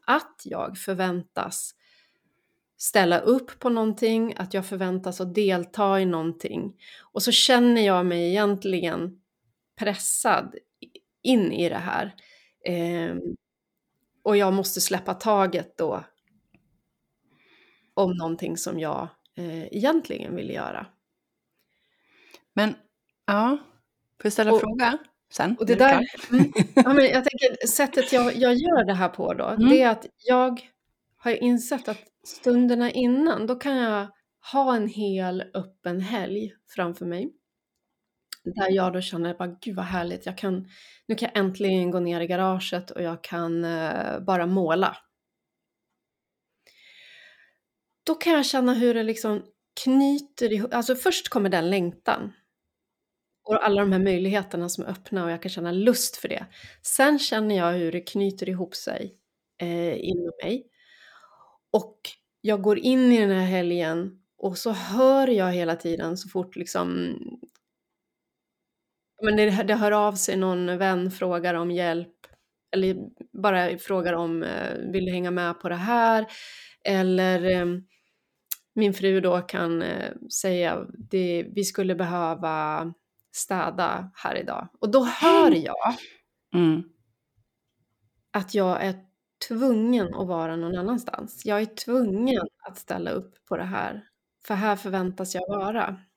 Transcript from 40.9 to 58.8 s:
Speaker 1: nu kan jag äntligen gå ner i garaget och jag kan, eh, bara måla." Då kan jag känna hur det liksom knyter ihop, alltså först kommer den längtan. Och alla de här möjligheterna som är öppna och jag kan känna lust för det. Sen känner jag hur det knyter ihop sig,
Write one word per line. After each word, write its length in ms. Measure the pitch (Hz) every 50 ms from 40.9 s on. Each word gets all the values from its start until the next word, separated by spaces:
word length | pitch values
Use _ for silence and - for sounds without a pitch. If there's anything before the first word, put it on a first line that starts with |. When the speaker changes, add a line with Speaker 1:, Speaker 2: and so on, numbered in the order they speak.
| - _ _
Speaker 1:
nu 100 | - 220
kan 140 | 226 240 226 -
jag 60 | 214 190
äntligen 460 | 190 190 - 202 196 190 185 180 175
gå 80 | 175 180
ner 220 | 175 175 175 170
i 60 | 170
garaget 640 | 170 180 180 190 190 185 185 185 - - 180 180 -
och 100 | - - 180
jag 200 | 165 165 165 -
kan, 400 | - 175 170 170 165 170 170 170
eh, 540 | 165 170 165 160 156 - - - - - -
bara 260 | 185 190 190 180 170
måla." 520 | 175 185 190 180 160 160 180 190 - - - _ _ _ _ _ _ _ _ _ _ _ _ _ _ _ _ _ _ _ _ _ _ _ _ _ _ _ _ _ _ _ _ _ _ _ _ _ - - - - - - - - - _ _ _ _ _ _ _ _ _ _ _ _ _ _ -
Då 120 | - 311
kan 180 | 311 - 339 330
jag 120 | 294 262
känna 280 | - - 269 254 247 254
hur 200 | 226 247 240 233
det 100 | 226 220
liksom 400 | 220 220 220 - 220 208 202 - - _ _ _ _ - - -
knyter 680 | 262 262 269 277 277 285 285 285 - - - 247 220 214
ihop, 200 | 202 214 247 -
alltså 220 | 240 226 240 254
först 340 | 254 - 381 349 - - -
kommer 200 | - 254 202 190
den 200 | 190 170 160 175
längtan. 640 | 196 196 175 175 180 - - 240 - - - 202 - _ _ _ _ _ _ _ _ _ _ _ _ _ _ _ _ _ _ _ _ _ -
Och 220 | - 214 - -
alla 160 | 214 202 196
de 100 | 202 196
här 80 | 190 185
möjligheterna 680 | 190 196 185 175 185 190 202 202 185 190 - 170 175 175
som 140 | - - -
är 40 | -
öppna 340 | 180 185 - - 208 190 175
och 80 | 170
jag 100 | 165 170
kan 80 | - 190
känna 220 | - 185 170 170
lust 440 | 175 190 208 240 240 - - - -
för 100 | - - -
det. 160 | - - - - - - - - - _
Sen 380 | - - - - 262 294 302 277
känner 360 | - - - 220 214 214 208
jag 140 | 185 170 170 175
hur 180 | 180 170 165
det 100 | 165 180
knyter 480 | 175 - - 202 196 196 196 190 185 190
ihop 260 | 185 180 180 180 -
sig, 400 | -